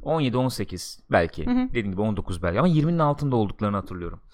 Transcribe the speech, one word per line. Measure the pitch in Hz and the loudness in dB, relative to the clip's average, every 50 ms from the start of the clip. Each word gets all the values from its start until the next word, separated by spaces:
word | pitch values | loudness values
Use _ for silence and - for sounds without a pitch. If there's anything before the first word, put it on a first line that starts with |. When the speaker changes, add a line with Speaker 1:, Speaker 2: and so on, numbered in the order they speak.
Speaker 1:
On | - 135 156 160 | -6 -2 0 0
yedi, | 147 127 110 127 | 0 2 2 0
on | 127 131 | 0 0
sekiz | - - 101 - - 87 - - - - - - | -2 -4 -6 -6 -8 -10 -10 -12 -14 -18 -4 2
belki. | - 98 87 85 - - 82 | 2 4 4 2 0 -4 -2
Speaker 2:
Hı | - | 0
hı. | 247 254 254 254 | 0 0 0 0
Speaker 1:
Dediğim | - 123 104 101 | 0 -2 -2 -2
gibi | 92 92 | -2 0
on | 107 110 104 95 | 0 0 0 -2
dokuz | - - 95 82 85 | -2 -4 -4 -2 -2
belki. | 87 85 104 | 0 2 2
Ama | 147 185 | 4 4
yirminin | 165 151 147 165 175 170 | 4 4 4 2 2 2
altında | 156 147 147 143 147 143 127 | 2 2 2 0 0 0 2
olduklarını | 117 107 95 - - 107 104 101 98 | 2 2 0 0 -2 -2 -2 0 -2
hatırlıyorum. | 92 - 92 90 87 85 87 90 - - | -4 -6 -8 -8 -8 -8 -10 -12 -16 -20